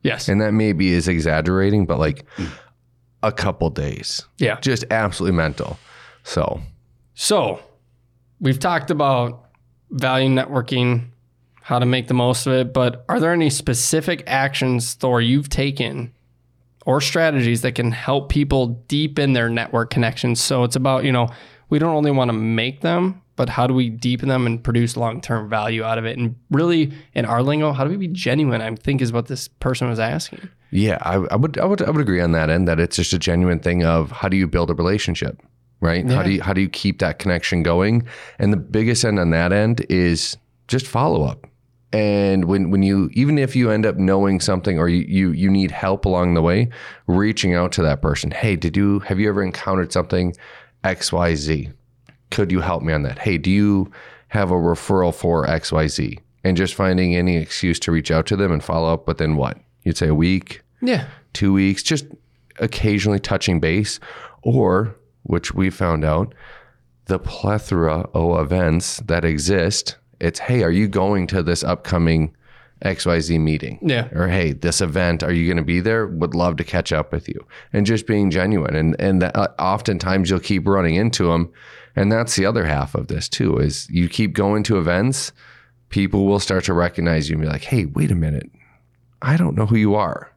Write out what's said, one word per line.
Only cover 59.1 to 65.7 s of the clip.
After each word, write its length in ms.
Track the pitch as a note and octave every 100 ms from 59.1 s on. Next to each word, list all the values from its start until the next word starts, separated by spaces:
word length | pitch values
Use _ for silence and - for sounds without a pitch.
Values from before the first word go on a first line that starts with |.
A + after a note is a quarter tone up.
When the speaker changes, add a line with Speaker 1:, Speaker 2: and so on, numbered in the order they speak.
| D#2+ D#2 D2+
Speaker 2:
what? 220 | B1+ - _ _
You'd 160 | - D#2+
say 100 | D2+
a 60 |
week? 480 | D2+ E2+ F#2+ - - _ _
Speaker 1:
Yeah. 280 | B3 G#3 - - _
Speaker 2:
Two 180 | - G2+
weeks? 300 | F#2+ G2 F#2+
Just 240 | - D3+ C#3 - _ _ _ -
occasionally 640 | A2 - A2 G#2 G2 G2
touching 400 | - G2 - E2+
base, 400 | D#2 F2+ G#2+ - - - - -
or, 560 | - B2+ G2 F#2 A2 - _ _
which 280 | - E2+ -
we 160 | -
found 380 | F#2+